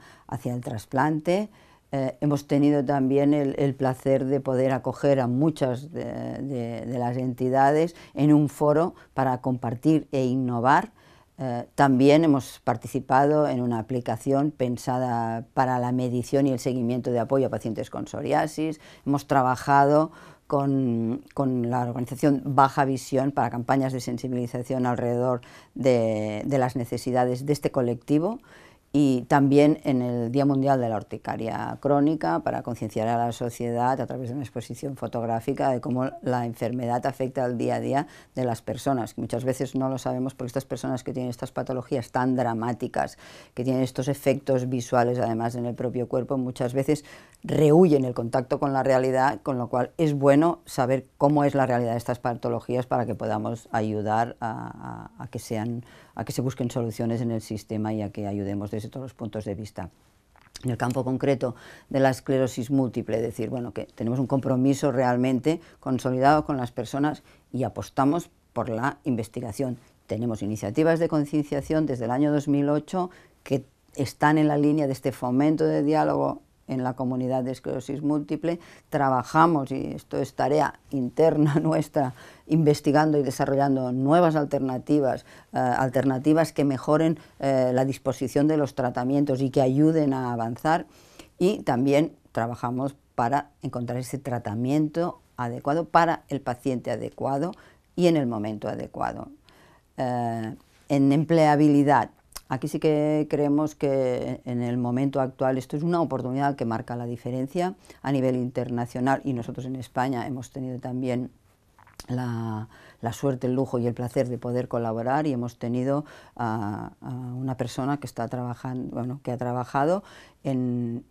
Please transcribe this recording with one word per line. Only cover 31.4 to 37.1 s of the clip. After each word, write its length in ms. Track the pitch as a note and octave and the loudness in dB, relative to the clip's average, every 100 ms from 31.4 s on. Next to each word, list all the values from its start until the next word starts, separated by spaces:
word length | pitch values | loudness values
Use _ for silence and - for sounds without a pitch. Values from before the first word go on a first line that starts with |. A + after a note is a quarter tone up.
| A2+ - A#2 A#2+ | -6 -6 -6 -4
Crónica 600 | C#3 C#3+ D3 D#3 D#3+ E3 | 0 2 2 0 -2 -2
para 220 | - B2 | -2 -4
concienciar 460 | B2 A#2 A2 - A2 | -6 -8 -6 -2 -2
a 80 | A#2 | 0
la 160 | A#2+ | -2
sociedad 680 | A2+ A#2+ - A#2+ A#2 B2 C3+ | -4 -8 -6 -4 0 0 0
a 80 | A#2 | -4
través 220 | C3 B2 | -8 -8
de 60 | |
una 100 | C3 | -8
exposición 520 | B2+ A#2+ - A#2+ C#3+ C3 | -8 -10 -12 -10 -10 -8
fotográfica 760 | A#2 A#2+ A2+ A2+ B2+ C#3 C#3 | -6 -4 -2 -2 -2 -2 0
de 100 | B2 | -2
cómo 300 | - B2 C3 - | -2 -4 -4 -6
la 240 | - B2 | -4 -2
enfermedad 600 | A#2+ A#2 A#2 B2 A#2+ B2 | -4 -6 -6 -4 -2 -2
afecta 380 | C#3 | -2